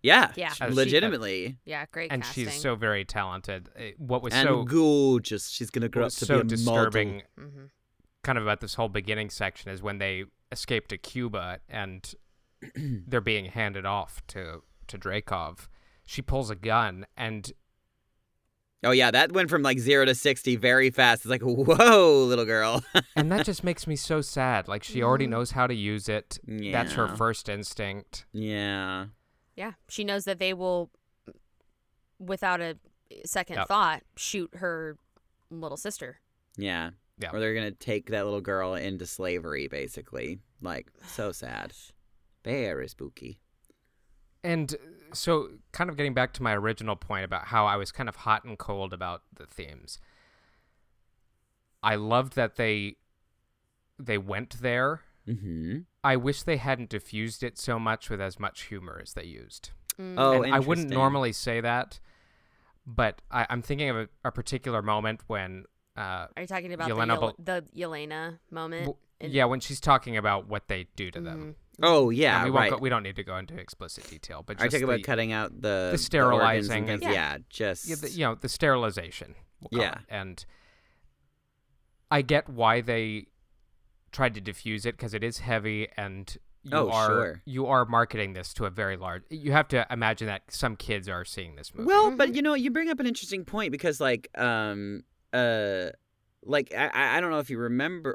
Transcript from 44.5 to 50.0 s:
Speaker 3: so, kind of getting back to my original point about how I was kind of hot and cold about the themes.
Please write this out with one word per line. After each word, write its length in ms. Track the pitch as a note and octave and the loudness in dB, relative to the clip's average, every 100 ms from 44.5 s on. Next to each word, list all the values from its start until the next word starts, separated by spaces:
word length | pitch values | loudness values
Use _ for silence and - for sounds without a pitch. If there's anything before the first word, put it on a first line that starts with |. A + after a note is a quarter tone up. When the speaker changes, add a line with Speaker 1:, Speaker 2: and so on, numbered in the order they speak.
| E3 D3 D3+ D#3 E3+ D3+ | -2 -2 -6 -12 -20 -14
Speaker 3:
so, 380 | D#3 - D#3+ G#2+ G#2+ _ | -4 0 0 0 -10 _
kind 180 | - F3+ | -6 -4
of 60 | D3 | -2
getting 180 | C#3+ | 0
back 200 | B2+ B2+ | 0 0
to 100 | - | 0
my 100 | B2 | 0
original 420 | G#2 G#2+ A2 A2 G2 | 0 0 -2 -4 -6
point 260 | - G2 | -4 -6
about 220 | F#2+ F#2 - | -4 -6 0
how 200 | A#2 G#2 | 4 4
I 120 | G2+ | 2
was 140 | G2 | -2
kind 160 | - B2 | -6 -8
of 60 | - | -4
hot 260 | - G#2+ | 0 0
and 140 | A#2+ G#2+ | 0 -10
cold 340 | - G2+ F#2+ | -6 -6 -6
about 300 | F#2 F2+ F2 - | -6 -8 -8 -12
the 120 | - D#2+ | -20 -20
themes. 540 | - D2+ C#2+ - - | -16 -16 -16 -18 -18